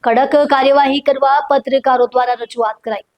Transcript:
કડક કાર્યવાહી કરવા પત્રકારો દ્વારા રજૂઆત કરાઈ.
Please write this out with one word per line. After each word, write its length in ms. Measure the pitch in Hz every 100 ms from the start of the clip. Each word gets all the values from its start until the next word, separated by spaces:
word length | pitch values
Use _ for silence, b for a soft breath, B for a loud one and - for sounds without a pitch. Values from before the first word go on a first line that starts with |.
કડક 380 | 269 233 277 294 294
કાર્યવાહી 560 | 277 269 277 277 277
કરવા 340 | 277 269 269 285 285
પત્રકારો 580 | 277 247 269 269 254 247
દ્વારા 300 | 254 247 240
રજૂઆત 400 | 233 240 226 220
કરાઈ. 220 | 226 208 -